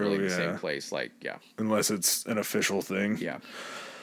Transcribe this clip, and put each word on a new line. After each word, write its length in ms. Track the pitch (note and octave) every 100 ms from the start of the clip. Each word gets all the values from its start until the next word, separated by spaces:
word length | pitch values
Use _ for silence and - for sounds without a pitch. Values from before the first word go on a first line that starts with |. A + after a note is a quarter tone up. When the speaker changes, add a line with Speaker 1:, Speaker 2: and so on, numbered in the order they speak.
Speaker 1:
really 120 | G#2 G2
Speaker 2:
true, 80 | F#2+
Speaker 1:
in 40 |
the 40 | F2+
Speaker 2:
yeah. 140 | E2+
Speaker 1:
same 80 | -
place, 340 | E2 C#2+ -
like, 200 | C#2 A#1+ -
yeah. 140 | - - - -
Speaker 2:
Unless 320 | A2 G#2+ G2
it's 360 | G#2 - - -
an 100 | A2
official 440 | G2+ A2 G2 G2
thing. 340 | - G2 G2+ A2
Speaker 1:
Yeah. 200 | E2 C2+ - - - - - -